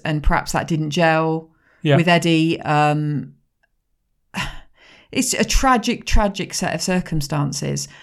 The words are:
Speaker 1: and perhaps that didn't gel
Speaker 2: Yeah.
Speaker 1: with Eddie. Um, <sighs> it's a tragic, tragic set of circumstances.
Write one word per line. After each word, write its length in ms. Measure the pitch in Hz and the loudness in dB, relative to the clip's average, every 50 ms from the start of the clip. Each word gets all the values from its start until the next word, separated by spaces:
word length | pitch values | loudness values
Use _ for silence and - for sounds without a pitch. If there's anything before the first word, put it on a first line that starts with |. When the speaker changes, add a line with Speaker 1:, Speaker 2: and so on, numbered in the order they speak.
| - | -6
Speaker 1:
and 180 | - 156 151 143 | -4 -4 0 0
perhaps 300 | - 175 - - - - | 2 2 2 -2 -2 -4
that 160 | 160 - 151 | -4 -2 -2
didn't 220 | 170 156 156 151 | -2 -2 -2 -2
gel 600 | 147 175 170 160 160 160 160 160 160 160 160 - _ _ _ _ _ _ | 0 2 2 4 4 2 2 0 -2 -4 -6 -12 _ _ _ _ _ _
Speaker 2:
Yeah. 160 | - 156 143 | 0 2 2
Speaker 1:
with 120 | 175 165 175 | 4 4 4
Eddie. 520 | 175 170 147 170 165 160 160 165 165 - | 4 4 4 4 2 4 2 2 0 -2
Um, 720 | - - 147 147 151 151 147 151 151 151 147 139 - - - _ _ _ _ _ _ _ _ _ _ _ _ _ _ _ _ _ _ _ - | -2 0 2 2 2 2 2 0 -2 -2 -4 -4 -6 -8 -16 _ _ _ _ _ _ _ _ _ _ _ _ _ _ _ _ _ _ _ -10
<sighs> 80 | - - - - - - - _ _ _ - - - _ _ - | -8 -8 -8 -10 -12 -18 -20 _ _ _ -20 -20 -20 _ _ -4
it's 200 | - - - - | -4 -2 -2 0
a 100 | - - | -2 -2
tragic, 600 | 233 - - - 262 254 233 220 240 226 - - | 2 2 2 4 4 2 2 2 -2 -4 -4 -4
tragic 480 | - - - 214 202 196 - 180 - - | 2 4 4 4 4 0 -4 -8 -6 -6
set 220 | - 185 170 - | -6 -4 -4 -4
of 80 | 170 - | -4 -2
circumstances. 1040 | - 185 185 175 - 165 156 143 - 156 147 147 143 139 139 - 147 143 143 139 - - - | -2 -2 -2 -2 -2 -4 -4 -4 -2 -2 -4 -2 -4 -4 -6 -6 -4 -6 -6 -8 -10 -16 -20